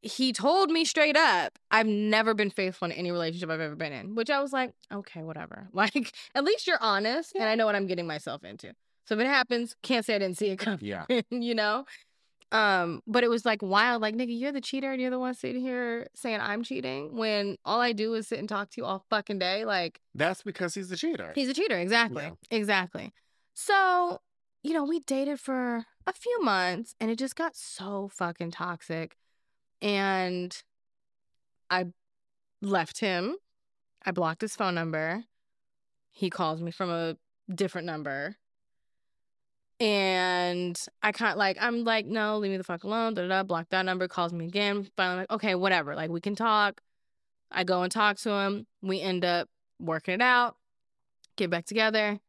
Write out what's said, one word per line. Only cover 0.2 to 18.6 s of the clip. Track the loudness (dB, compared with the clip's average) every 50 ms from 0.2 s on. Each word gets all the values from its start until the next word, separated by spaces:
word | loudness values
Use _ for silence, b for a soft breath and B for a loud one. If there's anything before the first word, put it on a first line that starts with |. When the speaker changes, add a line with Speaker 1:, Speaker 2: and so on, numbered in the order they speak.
| 0 0
Speaker 1:
told | 0 2 2 4 6 6 4 4
me | 4 2 2
straight | 2 4 4 4 6 6
up, | 6 6 6 6 4 2 -2 _ -10 _ _
"I've | 4 4 4 4
never | 2 2 2 4 4 4 4 4 2
been | 2 2 0
faithful | 0 -2 -2 -2 -2 -4 -6
in | -6
any | -4 -4 -4 -2
relationship | -2 -2 -2 -4 -4 -6 -4 -4
I've | -4 -4
ever | -4 -6 -6
been | -6 -6 -6
in," | -6 -8 -10 -6 -4
which | -4 -2 0
I | 0 0
was | 0 0
like, | -2 -2 -2 -2 -6 _ -18 _
"Okay, | -12 -12 -12 -12 -14 -12 -12
whatever." | -10 -10 -10 -12 -12 -14 -16 -18 -8
<laughs> |
Like, | 0 0 0 2 2 -2 -4 -4 B B B B B
at | 0 2
least | 2 2 2 2 0
you're | 0 2
honest, | 2 2 2 2 2 0 -2 -2 -4 -4 -4
and | -2 0
I | 2 2
know | 4 4
what | 2 2
I'm | 2 0 -2
getting | -2 -4 -4
myself | -6 -6 -6 -6 -8 -10 -8 -10
into. | -14 -16 -16 -16 -18 -20 _ _ _ _ _ _
So | -4 0
if | 0
it | 2
happens, | 2 4 2 2 _ 0 -2 -2 -4 -8 _
can't | -2 0 0 0 2
say | 2 0
I | 2
didn't | 2 0 -2
see | -2 -2 -2
it | -2 -2
coming, | -2 -4 -4 -4 -4
Speaker 2:
Yeah. | -6 -6 -6 -2 0
Speaker 1:
<laughs> | 0 0 0 _
you | -4 -4 -2 0 0
know? | 2 2 2 0 0 -2 B B B B B B B B B B _ _ _
Um, | 4 4 6 6 6 4 2 0 -2 -6 -8
but | 0 2 4 4
it | 4
was, | 2 2 2
like, | 2 0 2
wild. | 0 2 4 6 6 6 4 2
Like, | 0 0 0
"Nigga, | -2 -2 -2 -2 -2
you're | -2 -2
the | -2 -4
cheater, | -6 -4 -4 -4 -2 -2
and | -2 -2
you're | 0 0
the | 0 -2
one | -2 -4 -4
sitting | -4 -6 -4 -4 -2
here | -2 -2 -2 -2 -2 -2 -4 -6 -8 -10 _
saying | -8 -6 -4 -2 -2
I'm | -2 -2 -2 -4
cheating | -4 -4 -6 -6 -4 -4 -4 -6 -6 -8 -4
when | -2 0 0 0 0 0 -2 -4 -6 _
all | -2 0 2
I | 2 2
do | 0 0 -2 -2 -2
is | -2 -4 -4
sit | -6 -6
and | -6 -6
talk | -4 -6